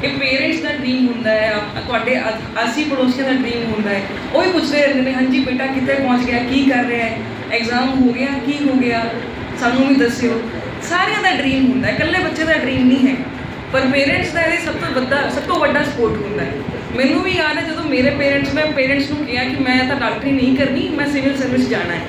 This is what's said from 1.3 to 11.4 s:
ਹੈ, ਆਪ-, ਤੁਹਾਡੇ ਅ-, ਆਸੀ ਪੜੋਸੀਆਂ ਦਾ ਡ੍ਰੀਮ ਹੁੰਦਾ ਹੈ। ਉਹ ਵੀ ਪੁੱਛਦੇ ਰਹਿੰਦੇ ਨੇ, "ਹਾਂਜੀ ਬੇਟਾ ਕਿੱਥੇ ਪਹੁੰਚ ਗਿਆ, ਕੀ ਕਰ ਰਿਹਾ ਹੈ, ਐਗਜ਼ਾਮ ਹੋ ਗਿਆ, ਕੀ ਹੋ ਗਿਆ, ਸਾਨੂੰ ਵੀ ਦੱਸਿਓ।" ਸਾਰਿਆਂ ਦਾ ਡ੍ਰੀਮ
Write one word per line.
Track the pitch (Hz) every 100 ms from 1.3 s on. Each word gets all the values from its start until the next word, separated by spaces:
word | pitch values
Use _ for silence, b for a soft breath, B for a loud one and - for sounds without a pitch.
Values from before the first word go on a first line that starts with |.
ਹੈ, | 214 220
ਆਪ-, | 214 208 - -
ਤੁਹਾਡੇ | 233 254 254
ਅ-, | 220 220 - 214
ਆਸੀ | 240 285
ਪੜੋਸੀਆਂ | 302 269 254 254 262
ਦਾ |
ਡ੍ਰੀਮ | 254 233 233 233
ਹੁੰਦਾ | 214 208
ਹੈ। | 196 196 208 -
ਉਹ | 294
ਵੀ | 370
ਪੁੱਛਦੇ | 349 - 294
ਰਹਿੰਦੇ | 285 262
ਨੇ, | 254
"ਹਾਂਜੀ | 262 262 254
ਬੇਟਾ | 254 254 262
ਕਿੱਥੇ | 262 254
ਪਹੁੰਚ | 277 269 240 240
ਗਿਆ, | 240
ਕੀ | - 277 269
ਕਰ | 247
ਰਿਹਾ | 240 233 226
ਹੈ, | 220 - - -
ਐਗਜ਼ਾਮ | 233 226 247 262 262 247
ਹੋ |
ਗਿਆ, | - 269
ਕੀ | 277 247 294 285
ਹੋ |
ਗਿਆ, | 262 240 233 226 240 - - - -
ਸਾਨੂੰ | 247 262 269
ਵੀ | 277
ਦੱਸਿਓ।" | 240 - 240 226 226 240 - - -
ਸਾਰਿਆਂ | 349 392 427
ਦਾ | 370
ਡ੍ਰੀਮ | 285